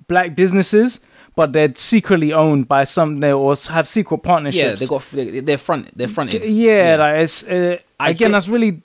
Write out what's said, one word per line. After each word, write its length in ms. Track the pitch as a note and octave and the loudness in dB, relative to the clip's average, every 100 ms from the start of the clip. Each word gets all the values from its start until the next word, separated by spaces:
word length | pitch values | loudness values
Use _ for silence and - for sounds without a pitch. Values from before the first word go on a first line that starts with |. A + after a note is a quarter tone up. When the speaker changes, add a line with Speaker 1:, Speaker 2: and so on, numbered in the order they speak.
| - | -2
Speaker 1:
black 260 | F3 F3 | -2 -2
businesses, 680 | D3+ F#3 F#3+ F#3 G#3 A#3+ - _ _ _ | -2 0 2 2 2 2 -2 _ _ _
but 180 | - D3+ | -2 0
they're 220 | D#3 D3+ | 2 0
secretly 580 | - - A3 - F3+ D3+ | 0 2 2 2 0 2
owned 340 | D#3 D#3 C#3+ B2 | 2 2 2 2
by 160 | C#3 | 0
some, 360 | C#3 - D#3 C#3+ | 0 0 -2 0
they 120 | D3 | 0
or 200 | C#3 C#3 | 2 0
s-, 140 | C#3+ - | 0 -2
have 200 | D#3+ D3+ | -4 -2
secret 320 | A3 - D#3 | -4 -2 -4
partnerships. 440 | E3+ E3+ C#3+ E3+ | 0 -2 0 -2
Speaker 2:
Yeah, 120 | C3+ G2+ | -2 -2
they 100 | C3 | -4
got, 160 | C#3 - | -4 -6
they, 280 | C#3 A2+ B2 | -8 -6 -6
they're 180 | C#3 C#3 | -4 -4
front, 320 | - D3+ - - | -4 -6 -6 -8
they're 120 | B2 | -8
fronted. 360 | - C3+ A3 | -6 -6 -4
Speaker 1:
Yeah, 480 | A3 G#3+ A3+ G#3 E3+ | -2 2 4 4 4
Speaker 2:
Yeah. 40 | D#3 | 4
Speaker 1:
like, 220 | D3+ D#3 | 2 2
it's, 220 | E3 - | 0 -2
uh, 340 | - F3+ F3 F3 - - | -4 -2 -2 -4 -10 -6
Speaker 2:
I 100 | D3 | -4
Speaker 1:
again, 180 | E3+ A3 | 0 2
Speaker 2:
get 40 | |
Speaker 1:
that's 160 | G#3 F3+ | 0 0
really, 320 | A#3+ A3 E3 | 0 0 -2